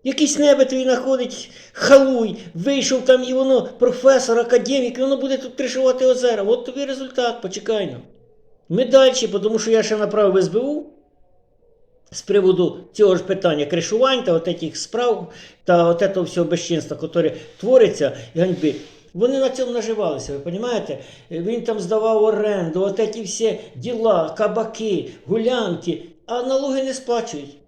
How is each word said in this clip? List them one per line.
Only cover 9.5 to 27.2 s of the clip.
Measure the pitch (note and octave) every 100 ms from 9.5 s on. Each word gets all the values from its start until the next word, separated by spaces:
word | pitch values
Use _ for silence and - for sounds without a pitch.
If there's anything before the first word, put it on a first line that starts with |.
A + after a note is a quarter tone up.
| A3
що | A3
я | A3+
ще | G#3+ G#3+
направив | G#3 G#3 G3+
в | F#3+
С | E3+
Б | G3
У | C4+ D4+ - _ _ _ _ _ _ _ _ _ _ _ _
з | -
приводу | - G3+ F#3 F3+ F3 - -
цього | - G3+ F3+
ж |
питання | F#3 F#3+ F3+ D3+ D3
кришувань | E3+ E3 A3 C4 B3+
та | F#3+
от | E3 F3
этих | - D#3+ -
справ, | - A3+ B3 G3 E3+ - - _
та | - F3 E3+
от | E3+
этого | G3 F#3+
всього | E3+ - D#3+
безчинства, | E3+ - E3 D3+ D3
яке | D#3+ F3 D#3 - - -
твориться, | G3+ B3+ G3+ - C#3 - - D#3+
і |
ганьби. | F#3 F3 D3+ B2+ - - -
Вони | F3 A#3+ C4+
на | C4
цьому | B3+ B3
наживалися, | A#3+ G#3+ G#3+ F3+ C#3 -
ви | C#3
понімаєте? | E3+ F#3 B3 A3 - C3+ - - _
Він | E3 F3+ A#3
там | A#3 G#3+
здавав | F3 G#3+ A3 A3
оренду, | G#3+ G3+ G#3+ G3 E3 E3+
от | G3 G3 G#3+
ці | A3
всі | F#3+ - A3 - - B2+
діла, | F#3+ A#3 A3 F3+ D#3 -
кабаки, | G#3 A3 - - A3 F3 A#2 - -
гулянки, | A3 A3+ B3 G3+ E3 F3 D#3 - _ -
а | A#3+
налоги | B3+ C4+ C#4 C4+
не | C4
сплачують. | C4 - A#3